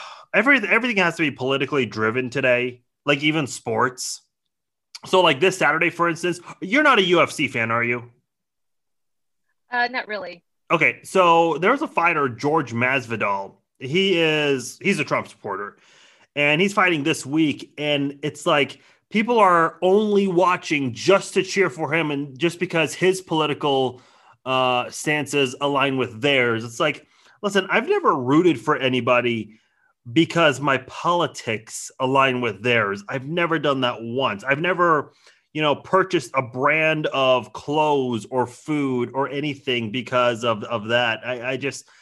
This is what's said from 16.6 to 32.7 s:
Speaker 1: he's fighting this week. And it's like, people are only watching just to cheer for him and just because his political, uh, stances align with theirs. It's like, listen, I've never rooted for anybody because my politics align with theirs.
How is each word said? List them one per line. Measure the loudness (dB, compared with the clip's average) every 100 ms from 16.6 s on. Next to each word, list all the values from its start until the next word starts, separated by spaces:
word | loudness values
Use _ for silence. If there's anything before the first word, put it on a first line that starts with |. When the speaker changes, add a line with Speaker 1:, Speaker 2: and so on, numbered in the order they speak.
Speaker 1:
he's | 2
fighting | 2 0 0
this | -2 -4 -2
week. | 0 0 -2 -10 -8
And | -4 -2 -4 -6
it's | -8 -4 0
like, | 0 0 -6 _ _ _
people | -2 0 4
are | 6 6 2 2
only | 2 4 4 2 4
watching | 4 2 2 -2 -2 -2
just | -2 2 2 2
to | -2
cheer | -2 0 0
for | -2 -4
him | -2 -2
and | -4 -6 -4
just | -4 -2
because | -2 0 -2
his | 0 0 0
political, | -2 0 0 0 0 0 0 -4 -16 _ _ _ -2
uh, | 0 2 0 -2
stances | -6 -2 -2 0 0 0 -2
align | -2 2 0 0
with | -4 -2
theirs. | 2 2 2 0
It's | -4 -4
like, | -4 -4 -12 _ _ _
listen, | -2 -2 0
I've | 0 0
never | 0 0 0
rooted | 2 4 4 2
for | 0 0
anybody | 0 0 2 2 2 -2 -6 -16 _ _ _ _ -2
because | 2 2 4 2 2
my | 0 -2
politics | -4 -6 -2 0 -2 -4 -6 -6 -8 -16 -14 -4
align | 0 4 2 2
with | -4 -2
theirs. | 0